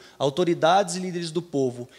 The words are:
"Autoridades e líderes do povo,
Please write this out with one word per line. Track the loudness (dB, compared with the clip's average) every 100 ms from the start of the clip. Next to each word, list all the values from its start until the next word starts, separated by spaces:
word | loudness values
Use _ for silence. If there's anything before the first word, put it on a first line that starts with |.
| -14 -4
"Autoridades | -2 0 0 2 4 4 2
e | -2
líderes | -6 -6 -6
do | -6
povo, | -4 -2 -2 -2 -12